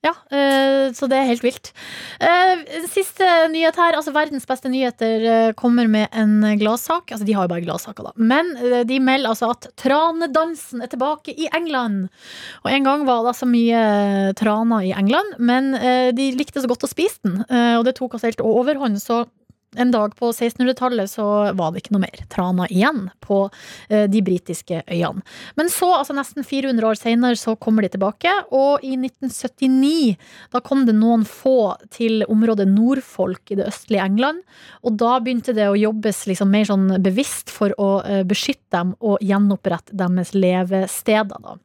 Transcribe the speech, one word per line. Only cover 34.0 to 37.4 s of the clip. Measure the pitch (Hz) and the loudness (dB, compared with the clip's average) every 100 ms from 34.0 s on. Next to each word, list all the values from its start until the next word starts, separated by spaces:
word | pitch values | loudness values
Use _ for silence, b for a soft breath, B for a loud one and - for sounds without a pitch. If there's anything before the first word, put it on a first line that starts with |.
| 190 | 0
England, | 208 269 330 - B B B | 0 0 -4 -14 B B B
og | 240 214 | -4 0
da | 233 254 | 2 2
begynte | 240 240 262 | 0 -4 -2
det | 214 208 | 0 2
å | 202 | 2
jobbes | 214 220 214 196 - | 2 0 -4 -4 -4
liksom | 185 196 202 | 0 2 2
mer | |
sånn | 208 196 190 190 | 2 2 2 2
bevisst | 190 190 285 - | 2 0 -2 -6